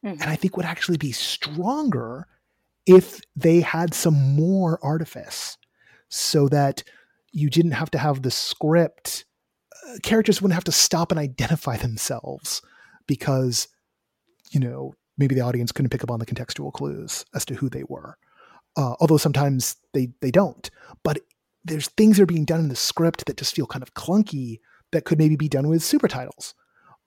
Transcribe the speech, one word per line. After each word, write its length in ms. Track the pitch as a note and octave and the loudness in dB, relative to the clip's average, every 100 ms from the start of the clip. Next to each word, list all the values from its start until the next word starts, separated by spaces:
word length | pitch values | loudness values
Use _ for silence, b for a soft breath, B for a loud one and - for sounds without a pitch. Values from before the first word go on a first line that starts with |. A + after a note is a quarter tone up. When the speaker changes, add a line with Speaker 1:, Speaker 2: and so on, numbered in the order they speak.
| G3+ | -10
Speaker 1:
Mm-hmm. 160 | D#3 | -6
Speaker 2:
And 100 | D3+ | -4
I 40 | D#3+ | -2
think 220 | F#3+ - | -2 -2
would 80 | E3+ | -6
actually 320 | E3+ - E3 | -6 -4 -2
be 140 | C#3+ | -4
stronger 1160 | A2+ - - D3+ D3+ F#3 D4 C#4+ C#3 A2+ B2+ - _ _ _ _ _ - | -6 -6 -6 -8 -4 -4 -2 -2 -2 -4 -10 -16 _ _ _ _ _ 8
if 340 | F#3 F#3 - - - | 8 8 -2 -18 0
they 260 | E3 E3+ | 4 4
had 320 | D#3+ E3 E3+ | 4 -2 -4
some 420 | - E3+ D3 C3+ C#3+ | -2 2 4 4 4
more 440 | E3 G3 F3 E3 | 2 2 0 -2
artifice 760 | C#3 D#3+ D#3+ - - - - - b b b b b | -2 -4 -4 -12 -14 -12 -12 -14 b b b b b
so 380 | - - D#3 C#3 | -6 0 2 4
that 340 | D3 C#3 - b b b b b | 4 2 -2 b b b b b
you 180 | - D3 | -4 0
didn't 220 | D#3+ E3+ | 2 2
have 200 | B2 D#3 | 0 -2
to 60 | C#3 | -2
have 240 | D3+ C3+ | -2 -2
the 100 | C3 | -4
script, 920 | - - - D3+ E3+ D#3+ - - - - _ _ _ _ - D4 | -4 -6 -4 2 2 2 -2 -10 -10 -12 _ _ _ _ -20 -18
uh, 100 | A#3 | -12
characters 380 | - A3 A3 G3 | 0 2 4 4
wouldn't 140 | G3 F3 | 2 2
have 80 | |
to 80 | - | 0
stop 400 | - - E3+ E3+ | 2 2 0 0
and 80 | D#3+ | -2
identify 580 | C#3+ B2+ B2 D#3+ - A#2 | -2 -4 -2 -2 -2 -4
themselves 840 | B2 A2 - B2 C3+ C3+ - - b b b b - | -4 -4 -6 -8 -10 -12 -10 -10 b b b b -4
because, 600 | C#3 - C3 B2+ A2+ - _ _ _ _ _ _ _ _ | -2 0 0 0 -2 -6 _ _ _ _ _ _ _ _
you 100 | D3 | -2
know, 340 | A#2+ C3 C3+ - _ - | -2 -4 -12 -14 _ -2
maybe 180 | C#3 C3 | 0 2
the 60 | |
audience 300 | A#2+ B2 A#2+ | 0 -2 -4
couldn't 200 | - C3 | -2 -2
pick 120 | B2+ | -2
up 80 | A#2 | -4
on 80 | A#2 | -6
the 60 | A#2 | -6
contextual 480 | - B2 - C#3+ | -8 -8 -10 -10
clues 520 | - C#3 C#3+ D#3+ - - - | -8 -8 -8 -10 -12 -10 -10
as 100 | - | -8
to 80 | C3 | -6
who 140 | C3+ | -6
they 140 | C#2 - | -6 -10
were. 300 | - D2+ - b b b b _ - | -14 -16 -20 b b b b _ -4
Uh, 200 | C3 A#2+ | -2 0
although 180 | D#3 D3+ | 4 4
sometimes 580 | D#3+ C#3 C#3+ C3 - - _ | 2 0 0 0 -4 -8 _
they, 180 | C#3+ B2+ - | -4 -4 -4
they 100 | C3 | 0
don't. 380 | F3 F#3 - - B B B | 2 2 -2 -18 B B B
But 160 | - D3 - _ _ _ | -4 -4 -8 _ _ _
there's 260 | E3 D#3 - | -8 -8 -2
things 280 | - G#3+ G3+ | 4 6 8
that 60 | |
are 40 | F3 | 6
being 180 | E3+ D3 | 4 0
done 140 | D#3+ | 0
in 100 | D#3 | -2
the 60 | B2 | -2
script 500 | - - E3 - - | -4 0 0 0 -6
that 120 | - | -6
just 180 | C3+ - | -6 -4
feel 120 | B2+ | -6
kind 160 | C3+ | -8
of 100 | C3 | -12
clunky 680 | - - G3+ G#3 C#3+ B2 A2+ b b b | -10 0 2 2 -2 -8 -10 b b b
that 140 | E3 - | -4 0
could 140 | D#3 | 4
maybe 160 | D#3 D3+ | 4 4
be 140 | D3+ | 0
done 180 | C3+ C#3+ | 0 0
with 160 | D#3+ | 0
super 240 | - D4+ - | 2 2 2
titles 480 | B2+ B2+ - - b b b b b | -2 -10 -14 -18 b b b b b